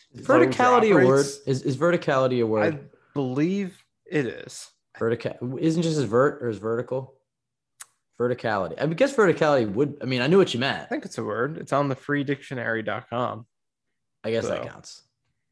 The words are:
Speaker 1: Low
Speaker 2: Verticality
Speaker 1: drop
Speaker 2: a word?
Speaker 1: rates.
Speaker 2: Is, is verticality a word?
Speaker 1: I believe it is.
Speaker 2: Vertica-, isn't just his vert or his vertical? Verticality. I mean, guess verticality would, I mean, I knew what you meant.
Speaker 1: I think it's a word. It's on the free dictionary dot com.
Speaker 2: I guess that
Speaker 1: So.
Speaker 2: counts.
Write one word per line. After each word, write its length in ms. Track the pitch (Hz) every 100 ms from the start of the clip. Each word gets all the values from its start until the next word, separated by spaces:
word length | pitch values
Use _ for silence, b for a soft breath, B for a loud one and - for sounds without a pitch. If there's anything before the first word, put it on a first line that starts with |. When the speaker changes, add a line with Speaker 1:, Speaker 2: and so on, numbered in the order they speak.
| b 123
Speaker 1:
Low 240 | - 196
Speaker 2:
Verticality 500 | 262 254 247 247 220
Speaker 1:
drop 140 | 170
Speaker 2:
a 20 | 127
word? 120 | 139
Speaker 1:
rates. 220 | 139 - -
Speaker 2:
Is, 160 | 127
is 160 | 143 123
verticality 640 | 170 175 160 135 131 127
a 60 | 110
word? 260 | 110 165
Speaker 1:
I 60 | 151 143 _ _
believe 640 | 147 131 127 160 202 190 - _ _ -
it 160 | 165 120
is. 460 | - - - - _ _ -
Speaker 2:
Vertica-, 600 | 113 117 - - 123 131
isn't 240 | 160 160
just 140 | 165 151
his 80 | 117
vert 360 | 117 143 143
or 60 | 120
his 100 | 101
vertical? 580 | 107 117 123 127 131 _ _ _ _ _ _ - - _ _ -
Verticality. 600 | 120 123 120 104 87 -
I 60 | 147
mean, 80 | 165
guess 180 | 269
verticality 580 | 277 196 147 156 139 110
would, 260 | 98 143 -
I 40 | 123
mean, 160 | 127
I 60 | 131
knew 100 | 196
what 180 | 180 120
you 40 |
meant. 220 | 131 101
Speaker 1:
I 40 | -
think 200 | 294 190
it's 140 | -
a 40 |
word. 340 | 110 107 135 165
It's 160 | 139
on 160 | 139 143
the 60 | 131
free 280 | - 143
dictionary 580 | 139 139 - 131 117 113
dot 280 | 110 101 -
com. 340 | 120 117 110 - _ _ _ _ _ _ _
Speaker 2:
I 80 | 113
guess 160 | 113 110
that 160 | -
Speaker 1:
So. 60 | -
Speaker 2:
counts. 340 | - - - _ _ _ _ _